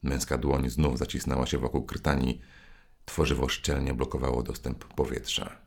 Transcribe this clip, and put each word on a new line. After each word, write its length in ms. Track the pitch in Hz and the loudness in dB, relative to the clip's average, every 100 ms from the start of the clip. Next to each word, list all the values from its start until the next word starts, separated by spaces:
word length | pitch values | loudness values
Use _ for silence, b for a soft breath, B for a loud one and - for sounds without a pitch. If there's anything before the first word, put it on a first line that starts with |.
Męska 360 | - 67 - 67 | 0 0 0 0
dłoń 320 | 69 67 65 | 2 2 2
znów 280 | 62 76 62 | 2 2 2
zacisnęła 480 | - - - 65 64 | -2 -2 0 0 2
się 120 | 69 | 0
wokół 280 | 62 69 - | 0 -2 -2
krtani. 540 | - - 69 64 60 B B B B B B | -4 0 2 2 0 B B B B B B
Tworzywo 440 | - - 73 65 67 | -12 0 2 2 0
szczelnie 460 | - - 69 67 | 0 0 0 0
blokowało 480 | 65 64 65 65 62 | 0 -2 0 0 0
dostęp 420 | 62 - 65 60 | -2 -4 -6 -8
powietrza. 720 | - - 64 62 - - - - | -10 -2 0 0 -4 -4 -4 -12